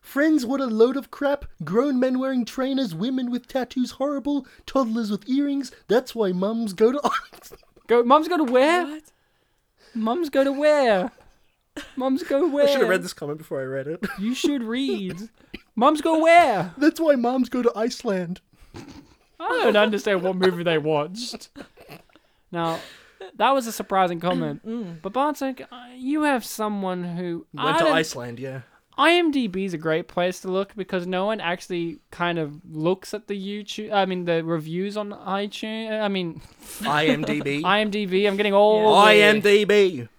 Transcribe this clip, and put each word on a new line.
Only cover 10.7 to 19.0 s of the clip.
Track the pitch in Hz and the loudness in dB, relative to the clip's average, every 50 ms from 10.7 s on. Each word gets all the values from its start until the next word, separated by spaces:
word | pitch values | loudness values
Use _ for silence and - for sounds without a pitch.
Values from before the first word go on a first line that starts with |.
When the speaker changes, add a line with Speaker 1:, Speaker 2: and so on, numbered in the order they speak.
| 302 294 269 233 208 185 185 247 _ _ _ - _ _ _ _ _ _ _ _ _ 285 - - - | 4 4 4 4 2 2 0 -2 _ _ _ -20 _ _ _ _ _ _ _ _ _ -16 -16 -12 -8
Speaker 2:
Mums | 262 254 269 262 311 349 | -4 -2 0 0 -2 -2
go | - 269 277 330 | -2 0 2 2
where? | 330 269 285 285 | 2 2 4 4
Speaker 1:
I | 285 | 4
should | 277 269 | 4 2
have | 208 180 | 2 2
read | 185 185 175 | 2 0 -2
this | 175 - | -6 -12
comment | - 160 143 151 | -10 -10 -10 -10
before | 156 156 - 170 139 | -10 -10 -8 -8 -8
I | 135 | -6
read | 131 135 135 135 | -6 -6 -6 -6
it. | 143 - - 220 - | -6 -6 -6 -8 -8
<laughs> | - - | -8 -6
Speaker 2:
You | 196 226 254 | -4 -4 -4
should | - - 302 285 269 233 | -2 0 0 0 -2 -2
read. | 220 233 254 277 262 240 208 196 180 180 175 214 - _ _ _ _ - - _ _ _ | -4 -4 -2 -2 -2 -4 -4 -6 -8 -10 -12 -14 -18 _ _ _ _ -20 -20 _ _ _
Mums | - 233 294 320 294 | 4 4 4 4 4
go | - 330 320 320 | 2 2 2 4
where? | 320 330 339 349 339 277 214 185 160 185 - | 6 8 8 8 8 6 2 0 -2 -4 -2
Speaker 1:
That's | 262 277 311 302 - | 2 2 2 2 4
why | 330 311 285 | 2 2 4
moms | 254 233 240 254 262 254 - | 4 2 0 0 0 -2 -2
go | - 247 | -2 0
to | 240 233 - | 0 0 0
Iceland. | 202 226 247 - - - 233 196 185 180 165 185 - _ _ _ _ - _ - - - - - - | 0 -4 -4 -4 -4 -4 -2 -2 -2 -2 -6 -8 -10 _ _ _ _ -20 _ -20 -20 -20 -18 -20 -20